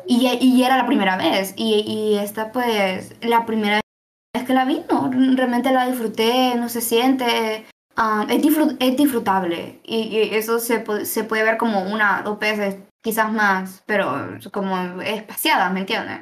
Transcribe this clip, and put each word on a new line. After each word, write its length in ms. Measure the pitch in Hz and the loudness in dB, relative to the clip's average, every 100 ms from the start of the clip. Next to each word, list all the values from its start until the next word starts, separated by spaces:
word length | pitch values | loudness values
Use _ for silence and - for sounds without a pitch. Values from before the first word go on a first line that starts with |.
| - | 0
y, 200 | 240 254 | 2 2
y 340 | 247 254 254 | 4 4 6
era 120 | 247 262 | 4 4
la 100 | 254 | 2
primera 300 | 269 196 185 | 2 2 0
vez, 380 | 320 220 190 - | 0 0 -2 -4
y, 240 | 226 208 214 | 0 0 0
y 320 | 214 214 208 | -2 0 0
esta, 340 | 202 214 220 | -2 -6 -6
pues, 640 | 254 240 214 196 185 - - | -2 0 0 0 -2 -8 -8
la 240 | 233 233 226 | 0 2 2
primera 340 | 220 208 214 - _ _ _ _ | -2 0 0 -2 _ _ _ _
vez 100 | 240 - | -6 0
que 60 | |
la 100 | 262 254 | 2 2
vi, 160 | 311 - | 0 0
no, 200 | 359 277 254 262 262 | 0 0 2 2 4
realmente 360 | 247 240 254 | 2 0 2
la 140 | 262 254 | 2 2
disfruté, 680 | 254 220 220 220 254 254 240 | -2 -4 0 2 2 2 0
no 120 | 233 | -2
se 120 | 233 | -4
siente, 840 | 233 233 254 262 247 233 226 220 - _ _ - | 0 2 2 2 0 0 -2 -4 -10 _ _ -2
ah, 300 | 226 214 208 | 0 0 0
es 140 | 240 | 2
disfrut-, 340 | 311 302 285 - | 2 4 2 0
es 160 | 254 254 | 0 2
disfrutable, 840 | 285 240 208 190 175 170 - - | 2 2 0 0 0 -4 -8 -14
y, 200 | - 226 | -6 -4
y 320 | 220 208 208 | -2 0 0
eso 240 | 208 214 233 | 0 0 -2
se 260 | 233 226 | 0 -2
pu-, 200 | 220 208 - | -2 -4 -4
se 180 | - | -4
puede 180 | 214 220 | -2 0
ver 140 | 220 220 | 0 2
como 260 | 233 202 | 0 0
una, 400 | 185 214 208 185 | -2 0 0 0
dos 160 | 208 208 | -2 -2
veces, 380 | 214 208 202 190 - _ | -2 0 -2 -4 -12 _
quizás 300 | 226 220 220 | -4 -2 0
más, 500 | 220 208 190 185 - - | 0 2 0 -2 -10 -4
pero 520 | 208 170 135 92 107 190 | -2 0 -4 -6 -12 -10
como 480 | 202 190 185 180 185 | -6 -4 -2 -4 -6
espaciadas, 720 | - 214 - - 311 285 185 | -6 -6 -8 -6 0 0 0
¿me 80 | 190 | -2
entiendes? 400 | 190 220 101 104 | -2 -4 -6 -10